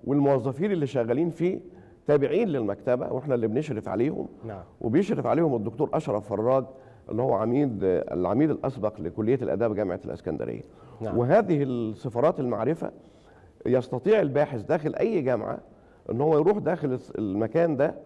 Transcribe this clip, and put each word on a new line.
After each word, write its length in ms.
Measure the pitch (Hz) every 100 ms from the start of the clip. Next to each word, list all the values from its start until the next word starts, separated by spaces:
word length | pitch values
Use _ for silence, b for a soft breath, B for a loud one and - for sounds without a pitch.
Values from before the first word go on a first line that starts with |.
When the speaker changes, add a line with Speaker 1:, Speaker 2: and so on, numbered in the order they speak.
Speaker 1:
والموظفين 680 | 117 143 139 135 123 127 202
اللي 160 | 180 139
شغالين 420 | 135 117 127 170
فيه 300 | - 175 196 - B B B -
تابعين 400 | 143 139 165 226
للمكتبة، 640 | 139 107 101 - 123 -
وإحنا 220 | 127 147 120
اللي 120 | 110
بنشرف 400 | 117 151 110 104
عليهم. 380 | 95 135 - - - 113
Speaker 2:
نعم. 160 | 98 85 -
Speaker 1:
وبيشرف 440 | 120 135 202 240 127
عليهم 300 | 131 165 120
الدكتور 340 | 104 113 147
أشرف 360 | 160 151 107 104
فراج، 360 | 101 113 135 123 - B B -
اللي 120 | 107
هو 120 | 131
عميد، 460 | 113 110 127 143 104
العميد 640 | 95 90 - 87 90 110 156
الأسبق 520 | 135 135 120 104 -
لكلية 380 | 82 92 110 131
الآداب 340 | 95 98 117 107
جامعة 240 | 98 90 -
الإسكندرية. 560 | 71 - 78 58 57 - B B B
Speaker 2:
نعم. 160 | 110 113
Speaker 1:
وهذه 460 | 120 196 202 151
السفارات 760 | 135 123 110 104 131 117 151 165
المعرفة 520 | 127 107 123 160 - - B B B B B B -
يستطيع 560 | 127 120 123 185 214
الباحث 400 | 151 135 151 123
داخل 340 | 98 151 151 -
أي 260 | 226 202
جامعة 360 | 131 117 104 - - B B B -
إن 100 | 117
هو 160 | 151 151
يروح 200 | 156 208
داخل 360 | - - 147
الس-، 180 | 127 - -
المكان 600 | 107 98 110 165 170 135
ده 180 | 147 -